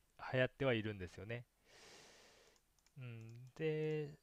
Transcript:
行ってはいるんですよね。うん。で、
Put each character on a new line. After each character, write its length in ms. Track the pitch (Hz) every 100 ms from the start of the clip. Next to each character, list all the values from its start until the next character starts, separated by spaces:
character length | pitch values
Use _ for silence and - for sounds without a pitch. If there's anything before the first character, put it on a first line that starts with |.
| _ - -
行 120 | 131
っ 40 | 127
て 160 | -
は 100 | 139
い 80 | 113
る 100 | 107
ん 60 | 101
で 80 | 90
す 80 | -
よ 60 |
ね。 200 | 101 120 - _ - - - - - - - - - - _ _ _ 139
う 20 |
ん。 500 | 123 113 113 117 127
で、 560 | - 160 156 156 151 147 151